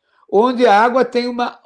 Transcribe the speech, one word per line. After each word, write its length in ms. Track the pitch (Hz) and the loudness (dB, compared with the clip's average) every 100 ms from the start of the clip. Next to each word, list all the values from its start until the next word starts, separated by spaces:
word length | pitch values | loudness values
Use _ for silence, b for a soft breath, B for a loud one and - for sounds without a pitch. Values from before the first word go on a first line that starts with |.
| _ _ - | _ _ -4
onde 360 | 196 240 247 240 | 0 0 2 2
a 120 | 202 | 4
água 240 | 233 254 | 2 0
tem 240 | 240 240 247 | -2 -4 -6
uma, 320 | 240 240 - | -6 -8 -10